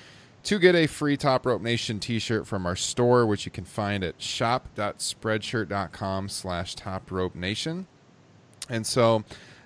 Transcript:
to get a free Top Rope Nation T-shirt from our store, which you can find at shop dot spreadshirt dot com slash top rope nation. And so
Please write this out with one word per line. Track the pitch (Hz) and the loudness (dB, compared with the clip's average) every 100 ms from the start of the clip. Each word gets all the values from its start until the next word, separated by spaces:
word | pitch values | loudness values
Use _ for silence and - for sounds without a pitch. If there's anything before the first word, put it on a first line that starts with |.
| - - - - | -20 -20 -20 -10
to | - 208 | -2 6
get | 180 | 6
a | 175 156 | 8 4
free | - 147 143 | 0 0 2
Top | 147 131 | 2 2
Rope | 127 110 | 2 0
Nation | 110 117 - 107 | 0 -2 -2 -4
T-shirt | - 113 - 110 - | -2 -4 0 -2 -2
from | 101 | -4
our | 90 90 | -2 -2
store, | - - 120 123 | -2 2 6 6
which | 113 104 | 4 0
you | - | -4
can | - | -12
find | 87 - 104 101 | -10 -4 -2 -2
at | 87 - | -4 -6
shop | - - 117 127 - | -8 -2 0 0 -4
dot | - 104 - | -6 -4 -4
spreadshirt | - - 113 110 - 117 90 | -8 -4 -2 -2 -2 -4 -2
dot | 101 92 | -4 -6
com | - 98 95 98 | -6 -4 -4 -4
slash | - 95 87 90 | -8 -6 -6 -6
top | - - 92 - | -10 -8 -8 -6
rope | 92 92 | -2 -2
nation. | - 90 107 160 175 185 _ _ _ _ _ _ - - | -4 -6 -4 -4 -6 -10 _ _ _ _ _ _ -16 -6
And | 117 110 | -4 0
so | 131 117 113 107 - - - | 4 4 4 0 -16 -20 -20